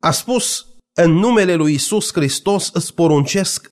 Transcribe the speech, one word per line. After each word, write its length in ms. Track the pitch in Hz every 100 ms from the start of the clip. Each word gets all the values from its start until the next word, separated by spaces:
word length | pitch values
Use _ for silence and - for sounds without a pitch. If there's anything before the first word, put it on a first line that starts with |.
a 100 | 156
spus: 560 | 151 - 247 - - - - _
„În 200 | - 170
numele 420 | 160 220 240 185
lui 180 | 170 151
Iisus 400 | 143 - 208 202
Hristos 580 | - 143 - - 202 196
îți 220 | - -
poruncesc 720 | - 165 151 143 196 185 - -